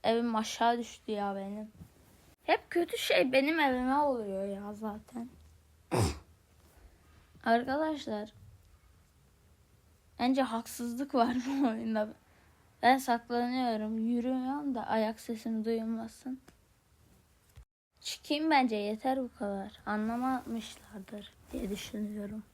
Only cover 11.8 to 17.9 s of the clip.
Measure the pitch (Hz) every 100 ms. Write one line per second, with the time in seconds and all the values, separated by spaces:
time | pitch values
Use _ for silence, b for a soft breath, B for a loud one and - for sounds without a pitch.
11.8 | 226 220 214 - b b b b b _
12.8 | 233 262 262 233 - 240 240 254 254 214
13.8 | 214 220 226 240 240 262 254 285 294 233
14.8 | - 220 220 220 - 226 233 220 220 226
15.8 | 226 226 226 - 262 262 - _ _ _
16.8 | _ _ _ - _ _ _ - - _
17.8 | _